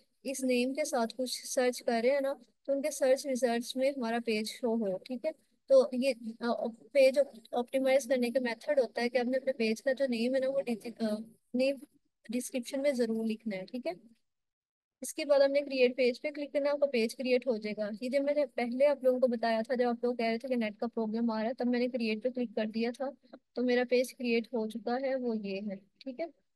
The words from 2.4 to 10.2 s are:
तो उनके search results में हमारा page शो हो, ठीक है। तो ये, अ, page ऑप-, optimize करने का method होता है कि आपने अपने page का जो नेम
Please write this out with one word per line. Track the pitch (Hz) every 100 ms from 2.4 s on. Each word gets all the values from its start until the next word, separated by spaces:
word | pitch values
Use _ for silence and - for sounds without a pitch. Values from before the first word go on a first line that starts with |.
| - _ -
तो |
उनके | 277 294
search | 294 269 269 285
results | 254 247 233 240 262
में | 269
हमारा | 277 226 233
page | 233 214 214
शो | - 240 226
हो, | 202 185
ठीक | - 254 311
है। | - _ _ _
तो | 269 247
ये, | 254 269
अ, | 233 226 226 240 - 240 226 -
page | 285 269 269
ऑप-, | 277 226 -
optimize | 247 240 269 262 269 233
करने | 262 240
का | 262
method | 247 226 - 285
होता | 226 -
है | 240
कि | 247
आपने | 240 262
अपने | 262
page | 262 220 220
का | 277
जो | 262 269
नेम | 233